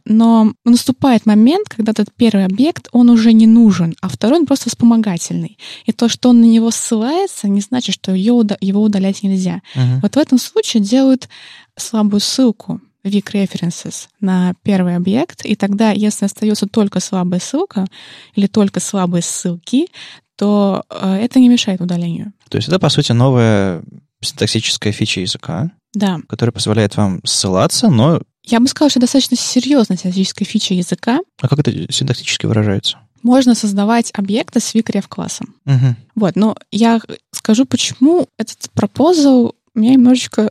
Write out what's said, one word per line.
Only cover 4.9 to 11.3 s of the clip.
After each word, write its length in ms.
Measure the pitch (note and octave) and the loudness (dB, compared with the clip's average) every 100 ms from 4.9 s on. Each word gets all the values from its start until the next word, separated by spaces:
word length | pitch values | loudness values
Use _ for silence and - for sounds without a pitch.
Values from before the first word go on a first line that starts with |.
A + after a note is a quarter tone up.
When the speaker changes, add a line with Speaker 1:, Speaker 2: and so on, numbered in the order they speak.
| A3+ G#3+ E3+ - F3 E3 _ - - - | 2 0 -4 -6 -8 -8 _ -20 -12 -6
Speaker 1:
И 60 | |
то, 160 | - A#3 | -2 -2
что 200 | - B3 | 0 4
он 100 | A#3+ | 6
на 40 | |
него 260 | A3+ A3+ A3+ | 6 4 2
ссылается, 800 | - - A3 A#3+ E4+ G4 - G3+ | -4 -4 -4 -2 -2 -4 -4 -4
не 120 | G3+ | -2
значит, 340 | G3+ B3 - - | -2 -4 -4 -6
что 160 | - | -4
её 200 | F#3+ G#3 | -2 2
уда-, 240 | A#3+ G#3+ G3 | 2 0 -2
его 220 | G3 G3+ | -2 0
удалять 400 | G#3+ G3+ F#3+ G3 | 0 0 -2 -2
нельзя. 380 | G3 F#3+ F#3 F3 - | -2 -2 -2 -6 -8
Speaker 2:
Мгм. 260 | C3+ B2 C3 | -2 0 0
Speaker 1:
Вот 120 | G3+ | 0
в 40 | C4+ | 0
этом 200 | D#4 B3+ | 2 0
случае 440 | - A4 - A3+ | 0 -4 -2 -2
делают 460 | G3 B3+ C4+ C4 - | 0 2 2 2 -2